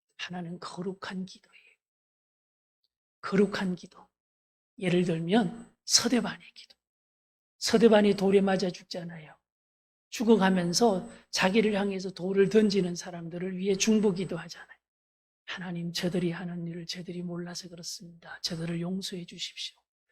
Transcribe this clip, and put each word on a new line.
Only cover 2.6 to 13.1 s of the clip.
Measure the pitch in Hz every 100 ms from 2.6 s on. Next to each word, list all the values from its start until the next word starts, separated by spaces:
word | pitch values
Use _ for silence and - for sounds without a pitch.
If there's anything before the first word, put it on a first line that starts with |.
| _ _ _ _ _ _
거룩한 | - 196 196 - 196 180
기도. | - - _ _ _ _ _ _ _ -
예를 | 185 175
들면 | 180 165 165 220 185 - - _ -
서대반의 | - 233 240 190 170 -
기도. | - - _ _ _ _ _ _ _ _ _
서대반이 | - 220 220 208 208 196
돌에 | 190 196
맞아 | 190 190 190
죽잖아요. | 175 - 180 170 165 151 - _ _ _ _ _ _ _
죽어가면서 | - 226 214 190 185 175 175 233 185 - - _
자기를 | - 185 220 208 202
향해서 | 202 190 185
돌을 | 175 185 196 190
던지는 | 214 214 196 175 175
사람들을 | 190